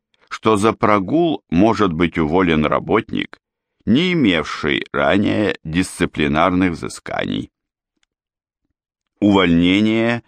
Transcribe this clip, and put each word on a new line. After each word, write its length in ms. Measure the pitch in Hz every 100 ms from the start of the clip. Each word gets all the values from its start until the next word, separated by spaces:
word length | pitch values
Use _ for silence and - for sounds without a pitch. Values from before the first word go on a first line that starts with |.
| _ _ -
что 280 | - 110 107
за 160 | 110
прогул 720 | - 110 104 92 151 170 - -
может 420 | 82 110 131 101
быть 260 | 80 85 85
уволен 460 | 76 87 92 78
работник, 760 | 73 69 - 101 - 50 - - _ _ _ _
не 280 | - 120 180
имевший 760 | 175 113 85 73 - 78 65 -
ранее 680 | - 71 95 98 104 101 -
дисциплинарных 1120 | 80 80 90 - 85 - 73 73 90 90 92
взысканий. 800 | 80 62 - - 50 50 50 - _ _ _ _ _ _ _ _ _ _ _ _ _ _ _ _ -
Увольнение 1000 | 104 98 90 85 87 98 107 113 113 120